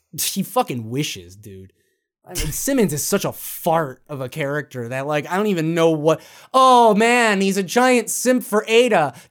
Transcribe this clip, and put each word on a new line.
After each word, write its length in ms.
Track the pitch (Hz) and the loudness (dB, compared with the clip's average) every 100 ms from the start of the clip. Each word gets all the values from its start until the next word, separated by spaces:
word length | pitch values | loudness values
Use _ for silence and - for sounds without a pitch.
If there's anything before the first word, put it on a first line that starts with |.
| _ 160 | _ -8
He 240 | - 196 | -6 -6
fucking 460 | 180 254 247 127 110 | -4 -4 -4 -6 -8
wishes, 460 | 127 151 - 87 95 | -6 -6 -10 -18 -20
dude. 360 | 104 95 95 _ _ _ _ _ - | -20 -20 -20 _ _ _ _ _ -14
I 80 | 180 | -8
mean, 160 | 156 | -6
Simmons 400 | - - 277 185 | -6 -2 0 0
is 100 | 143 | -2
such 220 | - 202 151 | -4 -4 -4
a 80 | |
fart 680 | - - - 175 165 143 123 - | -10 -14 -8 -2 -2 -2 -8 -14
of 140 | 143 | -12
a 80 | 127 | -10
character 580 | 156 139 147 139 127 117 | -8 -6 -6 -8 -10 -8
that, 180 | 131 139 | -8 -4
like, 220 | 151 147 | -4 -2
I 60 | 190 | -2
don't 120 | 214 | -2
even 260 | 175 156 | -2 -2
know 180 | 170 165 | 2 2
what. 300 | 160 151 156 - - - | 2 0 0 -4 -20 -2
Oh, 420 | 262 262 247 233 202 | 4 6 8 6 6
man, 460 | 226 247 226 196 | 4 4 2 2
he's 160 | 196 196 | 0 -2
a 60 | |
giant 460 | 190 240 254 247 220 | -2 2 4 2 0
simp 340 | - 247 254 | -2 0 0
for 200 | - 208 220 | 0 -2 2
Ada. 460 | 226 247 196 143 - - | 4 4 2 0 -4 -4